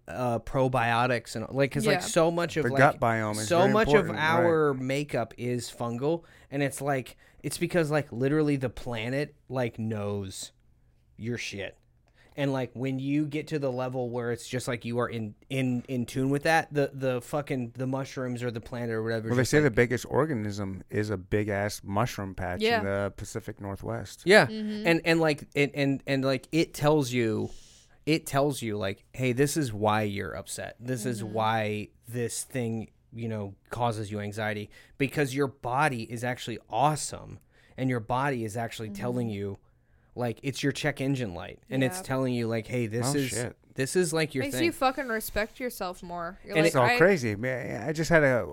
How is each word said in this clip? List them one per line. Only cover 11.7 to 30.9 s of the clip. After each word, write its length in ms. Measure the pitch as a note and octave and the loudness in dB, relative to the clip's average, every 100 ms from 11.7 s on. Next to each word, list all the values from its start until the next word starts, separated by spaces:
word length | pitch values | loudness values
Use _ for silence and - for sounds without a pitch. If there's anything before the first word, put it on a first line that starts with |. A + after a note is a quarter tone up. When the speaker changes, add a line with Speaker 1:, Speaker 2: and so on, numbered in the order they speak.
| - _ _ _ _ _ - | -12 _ _ _ _ _ -4
Speaker 1:
And, 140 | C#3 | -2
like, 180 | C3+ B2 | 0 -4
when 240 | A2+ C3+ C3 | -4 -4 -2
you 260 | C3+ C#3+ | 0 0
get 220 | D3+ D3 C3+ | 0 -4 -4
to 100 | D#3 | -2
the 140 | C3+ | -2
level 380 | B2 B2+ B2+ B2 | -2 -2 -4 -4
where 200 | A#2+ A#2+ | -4 -4
it's 160 | A#2 - | -4 -4
just, 220 | B2+ - | -6 -4
like, 160 | A#2+ | -4
you 140 | A#2 A#2+ | -2 -2
are 100 | A#2+ | -2
in, 260 | A#2 G#2+ - - | -2 -8 -10 -6
in, 340 | C3+ C3 B2 - | -2 0 0 -2
in 160 | C3 | -4
tune 240 | A#2 C3+ C3 | -2 0 2
with 140 | C#3+ | 2
that, 260 | D#3+ D#3+ - | 4 2 2
the, 180 | D3 C#3 | 0 0
the 300 | C3+ C3 B2 | 0 -2 -2
fucking, 500 | - D3+ C#3 C3+ A#2+ A#2+ | -2 -4 -2 -4 -4 -4
the 80 | C3 | -4
mushrooms 560 | C3 C3+ - B2+ A#2+ | -4 -6 -6 -6 -4
or 80 | B2 | -4
the 100 | A2+ | -6
planet 300 | - A#2+ A#2+ | -8 -6 -4
or 120 | A2+ | -2
whatever, 260 | A2+ A2+ A2 | 0 -2 2
Speaker 3:
Well, 80 | B2 | 2
they 60 | |
Speaker 1:
just, 100 | B2 | 6
Speaker 3:
say 80 | D3 | 6
the 40 | D3 | 6
Speaker 1:
like 80 | |
Speaker 3:
biggest 300 | G#2+ A#2+ B2 - | 6 4 2 0
organism 720 | A#2+ D#3 A#2+ G#2+ G2+ G2 F#2 - | 2 2 0 -2 -4 -6 -8 -4
is 180 | G#2+ G#2+ | -2 -2
a 80 | G2 | -4
big-ass 640 | F#2 G#2+ G#2+ G2 G#2 - | -2 0 0 0 -2 -4
mushroom 520 | G2 G2+ B2 - G2 | -4 0 0 -2 -8
patch 260 | F#2 F2+ F2+ | -6 -6 -2
Speaker 2:
Yeah. 200 | A3 A#3 | 0 2
Speaker 3:
in 40 | |
the 280 | G2 G2 G2+ - | 0 0 -2 -4
Pacific 420 | G2+ A2+ - G#2 | -10 -10 -10 -10
Northwest. 640 | G2+ G2 G#2 A2+ - - E3+ | -8 -8 -6 -6 -8 -4 6
Speaker 1:
Yeah. 200 | G#3 - | 6 6
Speaker 2:
Mm-hmm. 400 | A3 G#3+ G#3 G#3 | 0 -6 -2 2
Speaker 1:
And, 140 | E3 E3+ | 2 2
and, 140 | E3 | 2
like, 240 | D#3+ D3 - | 2 0 -2
it, 160 | C#3+ C#3+ | 0 0
and, 280 | D3 C#3 C3+ - | 2 0 0 -2
and, 160 | C3+ C3+ | 0 0
like, 200 | C3 - | -2 0
it 220 | D#3 D#3+ | 0 0
tells 360 | - D3 D#3 B2+ | 2 4 4 4
you, 380 | B2 A2+ G#2+ G#2+ - - - _ _ | 2 2 0 -2 -8 -20 -20 _ _
it 220 | - D#3 - | 0 0 2
tells 340 | C#3 D3 C3+ | 2 2 0
you, 160 | A#2 G#2 | -4 -2
like, 280 | G2+ G2 _ | -4 -4 _
"Hey, 180 | - B2+ | -2 0
this 240 | A#2+ D3 D#3+ | 2 2 2
is 160 | C3+ | -2
why 300 | G#2 G#2+ G#2+ | 2 2 4
you're 300 | G#2+ G2 F#2 | 2 -2 -6
upset. 440 | B1 G2 - G2 - | -8 -10 -10 -10 -10
This 280 | A#2+ | -6